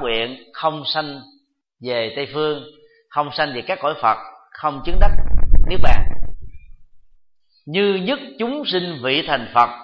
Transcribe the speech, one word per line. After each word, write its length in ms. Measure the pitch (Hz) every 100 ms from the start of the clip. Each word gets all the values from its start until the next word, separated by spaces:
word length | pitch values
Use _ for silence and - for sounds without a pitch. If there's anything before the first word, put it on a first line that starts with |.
nguyện 500 | 131 113 117 131 _
không 300 | - 160 151 139
sanh 280 | 156 151 139 117 _ _ _ _ _
về 320 | 123 120 113 113
Tây 120 | 139
Phương, 300 | 143 156 147 - _ _ _ _
không 200 | 143 147
sanh 220 | 147 151
về 80 | 120 113
các 120 | 185
cõi 120 | 143 156
Phật, 160 | 113 107 - - _
không 300 | - 151 139 -
chứng 140 | -
đắc 120 | - - - - - - -
niết 100 | -
bàn. 260 | - - - - - - - - - - _ - _ _ _ _ _ _ -
Như 300 | 170 202 196
nhất 240 | 185 285 - -
chúng 240 | 226 294 285
sinh 340 | 180 175 151
vị 200 | 123 139 160
thành 240 | 139 113
Phật, 160 | 117 123 -